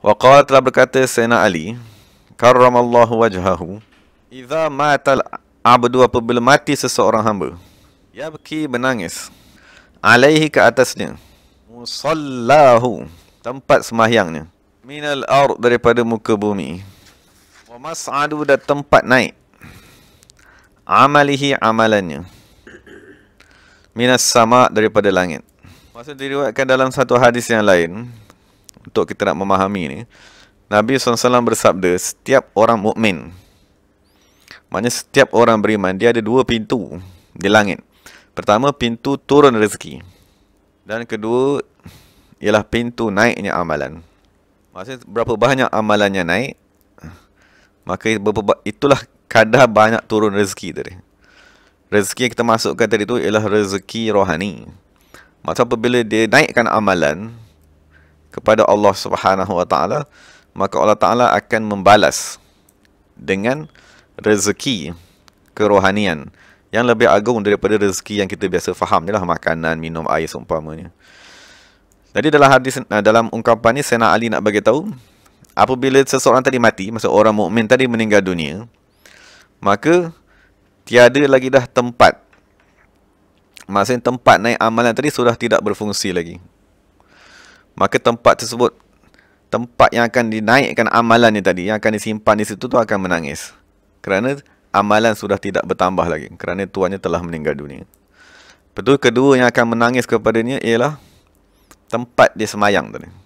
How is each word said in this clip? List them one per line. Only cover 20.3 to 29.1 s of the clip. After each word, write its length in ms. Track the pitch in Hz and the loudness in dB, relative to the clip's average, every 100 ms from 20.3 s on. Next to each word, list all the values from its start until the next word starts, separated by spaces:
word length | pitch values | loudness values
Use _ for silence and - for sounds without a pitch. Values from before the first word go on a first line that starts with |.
| _ _ _ _ _ - | _ _ _ _ _ -2
"amalihi," 720 | 101 131 147 143 139 139 139 | 4 4 4 2 0 -2 0
amalannya, 640 | 110 113 113 107 90 71 87 - _ _ - - - - - - _ _ _ _ _ _ _ | 0 2 2 2 -2 -10 -14 -20 _ _ -20 -20 -20 -20 -20 -20 _ _ _ _ _ _ _
"minas 320 | 113 123 123 | -2 0 2
sama," 480 | - 123 113 123 127 | 2 2 4 4 4
daripada 400 | 107 107 104 101 | 2 0 2 2
langit. 320 | 92 90 73 _ _ - - _ | 0 -2 -6 _ _ -20 -20 _
Maksud 240 | 117 131 | -20 -20
diriwayatkan 480 | 139 135 139 131 120 | -14 -8 -6 -4 -4
dalam 320 | 131 131 131 | 0 0 0
satu 240 | 135 123 123 | -2 0 4
hadis 320 | 127 120 117 | 4 2 -2
yang 160 | 113 104 | 0 4
lain, 400 | 90 85 95 123 117 _ _ _ _ - _ - | 2 2 -6 -16 -20 _ _ _ _ -20 _ -6
untuk 160 | - 87 | -4 -4